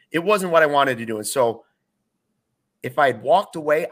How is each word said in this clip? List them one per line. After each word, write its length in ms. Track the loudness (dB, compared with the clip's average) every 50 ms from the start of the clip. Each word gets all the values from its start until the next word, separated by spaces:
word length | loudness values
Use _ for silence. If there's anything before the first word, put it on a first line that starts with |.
| _ _
it 80 | -6 -4
wasn't 320 | 0 0 0 0 0 0
what 120 | 2 2 2
I 20 |
wanted 320 | 4 2 2 2 2 0
to 80 | -4 -6
do. 120 | -8 -8
And 100 | -8 -8
so 360 | -4 -2 0 0 0 0 -4 -10 _ _ _ _ _ _ _ _ _ _ _ _ _ _ _ _ _ _ _ _ _ _ _
if 160 | -14 -6 -2
I 80 | 0 2
had 140 | 2 0 0
walked 340 | 0 2 2 2 2 -2 -8
away, 300 | -6 -2 0 0 0 0 -2